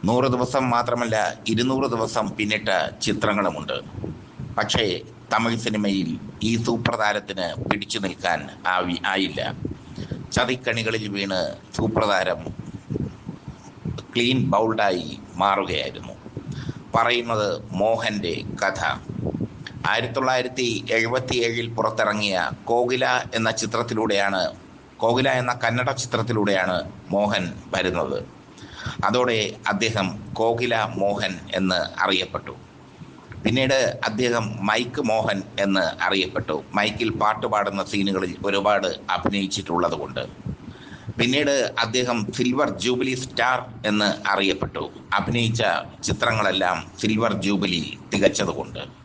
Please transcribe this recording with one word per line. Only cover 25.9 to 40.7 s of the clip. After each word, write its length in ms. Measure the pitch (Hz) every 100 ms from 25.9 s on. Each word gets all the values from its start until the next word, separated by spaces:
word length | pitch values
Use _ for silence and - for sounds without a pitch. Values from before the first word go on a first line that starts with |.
| 131
ചിത്രത്തിലൂടെയാണ് 760 | - 117 113 113 101 98 92 90 - - -
മോഹൻ 300 | 98 104 104 87 - -
വരുന്നത്. 440 | 95 90 87 67 60 - - - - - - - - 95
അതോടെ 300 | 120 123 113 107 - -
അദ്ദേഹം 340 | 101 110 104 95 - - -
കോകില 360 | 113 117 123 113 110 92
മോഹൻ 300 | 101 101 101 90 82 92
എന്ന് 220 | 95 92 73 -
അറിയപ്പെട്ടു. 500 | 95 92 92 - - 64 - - - - - - - -
പിന്നീട് 340 | 110 123 131 135 110 - 110
അദ്ദേഹം 360 | 110 123 120 107 - 98
മൈക്ക് 340 | 110 123 147 123
മോഹൻ 280 | 110 104 101 98 -
എന്ന് 200 | 101 98 82 - 87
അറിയപ്പെട്ടു, 500 | 95 92 - - 78 65 101
മൈക്കിൽ 340 | 107 104 113 110
പാട്ട് 260 | 107 110 120
പാടുന്ന 300 | 107 101 98 90
സീനുകളിൽ 420 | 104 98 95 92 - 101
ഒരുപാട് 400 | 98 101 101 92 - - 90
അഭിനയിച്ചിട്ടുള്ളത് 800 | 104 101 95 101 95 85 85 80
കൊണ്ട്. 200 | 67 64 65 - - - -